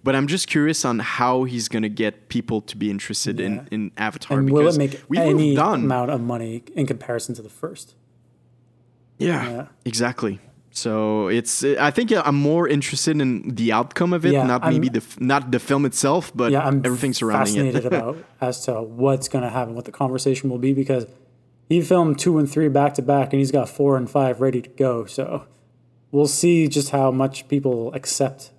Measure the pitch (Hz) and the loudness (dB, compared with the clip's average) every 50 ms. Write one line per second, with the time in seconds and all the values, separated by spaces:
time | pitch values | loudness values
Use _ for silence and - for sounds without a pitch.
0 | - 131 135 135 139 143 165 190 - - - 151 147 156 160 - - 131 120 110 | 0 0 0 0 0 0 -2 -4 -4 -2 0 2 2 2 0 0 0 -2 -2 -2
1 | 110 - - - 123 123 127 131 131 127 123 117 110 - - 113 107 107 104 107 | -4 -4 -2 0 0 2 2 2 0 0 -2 -6 -6 -4 -2 -2 -2 -2 -2 -2
2 | 110 107 104 - _ _ - 120 110 - 117 107 - - - 107 107 104 98 98 | -2 -2 -2 -6 _ _ -6 -4 -2 -2 -4 -4 -4 -6 -8 -4 -4 -2 -2 -4
3 | - - 104 - - - 101 - 92 98 104 - - - 107 107 107 90 _ - | -6 -6 -6 -6 -4 -4 -4 -4 -4 -4 -6 -6 -8 -8 -6 -6 -6 -6 _ -4
4 | 107 107 - - - - 143 135 135 135 139 151 147 170 165 147 143 139 139 - | -4 -4 -4 -8 -6 -2 0 0 2 2 4 4 4 4 4 2 0 -2 -4 -10
5 | - - 143 170 170 151 151 151 156 147 139 135 156 202 208 135 117 135 127 123 | -8 -4 0 2 2 4 4 4 4 2 2 2 2 2 2 0 0 0 0 0
6 | 123 127 151 123 117 120 120 113 113 113 113 117 - - - 175 139 127 131 110 | -2 -2 -4 -4 -4 -4 -4 -6 -6 -8 -10 -10 -12 -10 -4 -4 -2 -2 -4 -8
7 | - - 120 117 - - 120 113 107 107 - - - 165 - - - _ _ _ | -6 -6 -6 -6 -6 -8 -10 -12 -12 -20 -14 -14 -12 -12 -12 -16 -20 _ _ _
8 | _ _ _ _ _ _ _ _ _ _ _ _ _ _ _ _ _ _ _ _ | _ _ _ _ _ _ _ _ _ _ _ _ _ _ _ _ _ _ _ _
9 | _ _ _ _ - 170 170 135 123 120 120 120 135 - _ _ _ 127 110 113 | _ _ _ _ -2 0 0 0 -4 -6 -8 -10 -12 -14 _ _ _ -6 -2 0
10 | 120 120 123 - 120 107 101 101 - - _ _ _ _ _ - - 117 110 110 | -2 -2 -2 -2 -4 -4 -4 -6 -14 -20 _ _ _ _ _ -8 -4 -2 -2 0
11 | 107 107 107 107 104 92 104 120 113 - - - 127 139 139 - 143 147 139 - | 0 0 0 0 0 0 0 0 0 -2 -4 0 0 0 2 2 2 2 2 0
12 | 247 220 226 190 - 147 143 143 143 147 156 170 175 - 147 143 139 - - 135 | 0 2 0 2 2 2 2 2 2 2 2 2 2 2 0 0 0 -4 -6 -2
13 | - 160 156 151 139 131 123 101 - 117 127 110 117 113 110 110 123 123 - - | -2 0 2 2 2 0 0 -2 -4 -6 -4 0 0 2 2 2 0 -2 -2 -2
14 | 170 175 180 170 160 165 143 139 131 123 123 123 - - 156 - - 127 117 113 | 0 0 0 2 2 2 2 4 2 2 0 2 2 2 2 2 2 0 0 -2
15 | - - - - 127 127 139 143 131 127 123 120 - - 143 139 143 135 - - | -4 -4 -10 -4 0 2 2 0 0 0 -2 -2 0 0 2 2 2 0 0 0
16 | - 139 151 180 160 - - 117 123 117 139 143 156 135 139 139 135 127 123 120 | 2 2 2 2 -2 -4 -4 -2 2 2 2 2 2 2 0 2 2 0 -2 0
17 | 135 135 120 - 123 113 107 - 107 101 107 104 139 131 123 123 117 123 185 147 | -2 -2 -2 -2 0 0 2 2 2 2 2 0 0 2 0 0 0 0 -2 0
18 | 113 120 151 165 - _ _ _ 131 123 123 - - - 123 110 113 110 113 120 | -2 -4 -8 -10 -14 _ _ _ -4 -4 -4 -4 -6 -4 -4 -4 -6 -8 -4 0
19 | 127 139 135 135 135 - - 135 123 120 110 127 123 113 117 117 117 - - - | 2 2 2 2 -2 -4 -4 -2 -2 -2 -2 -4 -4 -4 -6 -10 -10 -12 -6 -4
20 | 143 127 131 127 - 139 131 127 - 135 127 123 123 135 139 139 135 135 135 123 | -2 -2 -2 0 0 0 0 0 -2 -4 -4 0 0 0 2 0 0 0 0 -2
21 | 113 - - - - _ _ _ _ _ _ _ _ _ 165 175 160 - 185 180 | -2 -6 -16 -20 -20 _ _ _ _ _ _ _ _ _ 0 0 4 4 4 4
22 | 170 156 143 139 - 180 170 156 147 139 - 151 160 147 131 143 143 147 143 - | 4 2 2 2 2 2 2 2 2 0 0 2 2 4 4 4 4 4 2 0
23 | 127 123 143 143 131 139 139 139 139 131 139 139 120 - - - 143 143 135 131 | 0 2 2 2 2 2 2 0 2 2 2 0 0 0 0 2 2 4 4 2
24 | 123 117 - 147 135 127 123 107 131 135 127 123 117 - - - 135 131 120 117 | 0 0 0 0 2 2 0 2 0 0 0 -2 -6 -8 -2 0 0 0 0 -2
25 | 107 - - - 131 - - 147 - _ _ _ _ _ _ _ _ _ _ _ | -4 -6 -6 -6 -6 -4 -6 -8 -10 _ _ _ _ _ _ _ _ _ _ _
26 | _ _ - 143 147 143 143 - - 175 170 165 160 147 139 147 139 139 - 139 | _ _ 2 2 2 4 2 2 4 4 6 6 4 2 2 0 -2 0 0 2
27 | 135 135 127 131 135 135 135 - - - 147 139 139 135 123 117 113 123 143 139 | 2 2 2 2 0 0 -2 -8 -6 -2 -2 0 2 0 0 0 -4 -6 -8 -8
28 | - - - - 139 131 135 - - - _ | -8 -6 -2 0 -2 -2 -2 -10 -20 -20 _